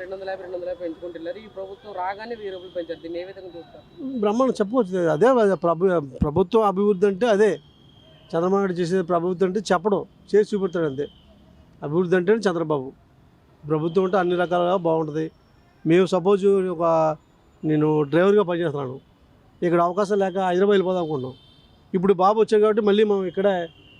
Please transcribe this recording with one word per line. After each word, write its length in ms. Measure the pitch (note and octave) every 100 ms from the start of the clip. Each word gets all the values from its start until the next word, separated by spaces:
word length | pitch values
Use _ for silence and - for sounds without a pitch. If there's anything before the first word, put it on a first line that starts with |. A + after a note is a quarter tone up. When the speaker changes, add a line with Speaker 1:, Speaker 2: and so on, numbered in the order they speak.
Speaker 1:
రెండు 120 | F#3 F#3+
వందల 140 | F#3+
యాభై, 140 | F#3+
రెండు 120 | F3+ F3+
వందల 120 | F3+
యాభై 100 | F3
పెంచుకుంటున్నారు, 540 | E3+ D#3+ F3 E3 E3 G3
ఈ 100 | G#3+ F#3+
ప్రభుత్వం 360 | F#3+ G3 G#3+ F#3
రాగానే 340 | F#3 G3+ A3+ A3+
వెయ్యి 160 | G3+
రూపాయలు 200 | F#3 F#3 F3
పెంచారు, 240 | E3 D#3
దీన్ని 160 | E3 E3+
ఏ 40 |
విధంగా 280 | F#3 F#3+ F#3 E3+
చూస్తారు? 280 | - - - F4 C4+ B3+
Speaker 2:
బ్రహ్మాండం 340 | G3+ A3+ C4 -
చెప్పవచ్చు, 500 | G3+ C4 F#3 F#3 E3 D3+
అదే, 120 | A#3 B3
అదే 140 | G#3 F3+ E3+
ప్రభు-, 240 | D#3+ F#3+ F3 C#3 B2
ప్రభుత్వం 420 | D3+ D#3 F#3 A3+
అభివృద్ధి 420 | G#3 F#3+ G#3 F#3 G3+
అంటే 200 | F#3 A#3+ G3+
అదే. 160 | G#3+ D#3 - _ - - - - -
చంద్రబాబు 240 | E3 F3+ G3
నాయుడు 180 | G3
చేసే 280 | F3 E3 F#3+
ప్రభుత్వం 460 | E3+ F3 F3 F3 F#3
అంటే 100 | G3 -
చెప్పడం, 340 | F3+ G3+ F#3 - _ - G3+
చేసి 120 | G#3 G3+
చూపెడతాడు 300 | F#3+ F3 D#3
అంతే. 220 | C3 C#3+ - - - - - - -
అభివృద్ధి 320 | D3 D#3+ F3+ F#3
అంటేనే 260 | F3 A3+ G#3
చంద్రబాబు. 400 | E3 D#3 D3 C3 - _ _ _ _ _ _ D3
ప్రభుత్వం 360 | D#3 E3 F#3 F#3
అంటే 120 | F#3+
అన్ని 180 | F3 F3
రకాలుగా 340 | E3+ F3 F3 F#3+ E3
బాగుంటుంది. 380 | D#3+ D#3 D3+ D#3+ - _ _ _ _ D#3+
మేము 200 | F3 F#3
సపోజ్ 400 | F#3 F3+ G3+ G3 G3 F#3 E3
ఒక, 80 | E3+ D#3+ D#3+ D3+ _ _ _ _
నేను 260 | D#3 D3+ D#3 D3+ C#3+
డ్రైవర్గా 320 | D#3 F#3+ G#3
పనిచేస్తున్నాను, 540 | F3 E3+ E3+ C#3+ B2+ C3+ - _ _ _ _ - F3
ఇక్కడ 160 | E3+
అవకాశం 380 | F3 F3+ G3 G#3
లేక 180 | F#3+ F#3
హైదరాబాద్ 360 | F#3 F3+ G3+ G3
వెళ్ళిపోదాం 260 | F3+ F#3
అనుకుంటున్నాం. 320 | D#3 C#3+ B2+ - - _ _ _ _
ఇప్పుడు 200 | F#3+ G3 F3
బాబు 160 | F#3 A3
వచ్చాడు 220 | G#3 G#3+
కాబట్టి 200 | G#3+ G#3+
మళ్ళీ 220 | G#3 G3+
మనం 220 | G#3+ G3 F#3
ఇక్కడ 360 | G3 G3+ F#3 E3 - -